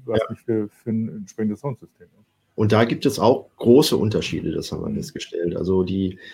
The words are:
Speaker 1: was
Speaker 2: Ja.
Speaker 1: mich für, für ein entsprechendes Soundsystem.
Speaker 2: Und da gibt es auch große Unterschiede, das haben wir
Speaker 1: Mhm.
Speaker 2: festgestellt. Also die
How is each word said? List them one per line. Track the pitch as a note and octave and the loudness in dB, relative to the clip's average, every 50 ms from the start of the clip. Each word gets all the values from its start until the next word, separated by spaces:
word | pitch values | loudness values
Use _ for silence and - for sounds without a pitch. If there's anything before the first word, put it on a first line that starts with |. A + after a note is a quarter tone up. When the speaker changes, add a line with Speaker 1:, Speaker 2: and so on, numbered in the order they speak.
| B2+ | -6
Speaker 1:
was | B2 A2 A2 | -4 -2 -2
Speaker 2:
Ja. | A2 - | -2 -2
Speaker 1:
mich | A2 - | -6 -8
für, | _ - A2+ G#2+ G#2 G2+ | _ -2 -2 -2 -2 -6
für | - _ _ A#2 | -10 _ _ -4
ein | A2 A2 A2+ A2 | -4 -2 -4 -4
entsprechendes | - G#2+ G2 - - - A2 G#3+ G#2 - | -8 -12 -14 -12 -8 -4 -4 -4 -4 -4
Soundsystem. | - C#3+ B2+ - - - _ _ - - _ _ _ _ _ _ _ _ _ | -6 -8 -8 -10 -14 -20 _ _ -20 -20 _ _ _ _ _ _ _ _ _
Speaker 2:
Und | - A2 G#2 | 0 2 4
da | A2 A2+ A#2+ | 4 4 4
gibt | A#2 - - - | 2 0 0 0
es | C#3 - - | -2 0 4
auch | - A#2 C#3 - - - _ | 4 4 4 2 0 -8 _
große | - - A#2+ A#2+ D3 D3+ - A#2+ | 0 4 6 8 8 6 4 2
Unterschiede, | - - G#2+ G#2+ E2 - - E2+ D#2+ E2+ E2+ | 0 0 0 0 -2 -2 -2 -6 -6 -4 -4
das | E2 D#2+ D#2+ - | -4 -6 -6 -8
haben | - E2 | -8 -8
wir | E2+ - | -6 -6
Speaker 1:
Mhm. | - | -6
Speaker 2:
festgestellt. | - - - - - - - - E2+ E2+ F2 E2+ | -6 -8 -8 -10 -14 -12 -10 -6 -4 -4 -4 -4
Also | - F2 F2+ F#2+ F#2 | -2 -2 0 0 0
die | F#2 F2+ F#2+ G2 F#2+ F#2 F2+ - - - | 0 0 0 -2 -2 -2 -4 -8 -16 -20